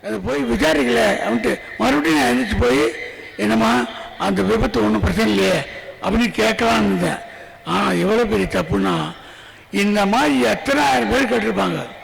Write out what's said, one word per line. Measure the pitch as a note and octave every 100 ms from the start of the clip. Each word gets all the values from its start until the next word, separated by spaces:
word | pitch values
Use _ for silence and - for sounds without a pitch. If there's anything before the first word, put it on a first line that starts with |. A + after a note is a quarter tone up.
"அது | G3+ G#3+
போய் | F#3+ C#4+
விசாரிக்கல" | B3+ A3+ D#4 D4+ B3 A#3
அப்படின்ட்டு | G#3+ G3 - A#3 - G3+ - -
மறுபடியும் | A3+ C#4 D4+ D#4
நான் | B3 -
எந்திரிச்சு | A#3 G3+
போய், | A#3+ C3+ D3+ - - - - -
"என்னம்மா, | G#3 A3 A3 B3 - - - -
அந்த | F3+ G3
விபத்து | F#3+ A3 A#3+ A#3
ஒண்ணும் | G#3+ G#3+
பிரச்சனை | F3+ F3+ A3
இல்லையே?" | G3 F#3+ F3 C#3+ - - -
அப்படின்னு | - A3 A#3
கேட்கலான்னு | - A3 A3 A#3 A3+ G#3
இருந்தேன். | F#3 E3+ - - - - -
ஆனா | - F3+ G3+
எவ்வளவு | F3+ F3+ A3 A3+
பெரிய | G#3 F#3
தப்புன்னா, | F#3 E3 G3 F#3+ E2+ D#3 - - - - - -
இந்த | G3 G3+ G#3 G3
மாதிரி | A3+ D4 C4+
எத்தனை | A#3+ G3 - C#4
ஆயிரம் | C#4+ B3+ A3
பேர் | A#3+ B3+
கேட்டிருப்பாங்க. | A#3+ G#3+ G#3 F2+ E2 - -